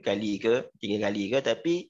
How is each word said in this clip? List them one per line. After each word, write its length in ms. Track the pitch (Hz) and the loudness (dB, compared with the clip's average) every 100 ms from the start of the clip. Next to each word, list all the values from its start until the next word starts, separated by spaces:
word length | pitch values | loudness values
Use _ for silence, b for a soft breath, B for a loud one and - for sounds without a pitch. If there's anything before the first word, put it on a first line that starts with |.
kali 320 | 110 101 107 98 | -2 0 0 0
ke, 320 | 113 123 - - | 2 2 0 -8
tiga 320 | 104 104 101 | -4 0 0
kali 240 | 104 98 | 0 0
ke, 80 | 135 | 0
tapi 480 | 117 113 170 175 | 0 0 0 -2